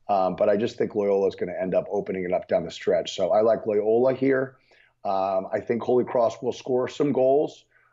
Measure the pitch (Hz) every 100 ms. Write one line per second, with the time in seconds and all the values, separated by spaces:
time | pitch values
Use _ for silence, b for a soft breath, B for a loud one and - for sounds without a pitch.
0 | - 101 92 90 104 104 113 - 107 104
1 | 101 98 95 - 95 87 92 90 - 101
2 | 92 95 90 90 - 95 80 - - 87
3 | - - 90 101 110 110 113 104 104 113
4 | 131 131 135 131 131 b b b b b
5 | 101 98 95 95 95 107 - 120 107 123
6 | 113 131 113 - 120 - - 127 123 -
7 | 147 131 131 139 160 - _ b b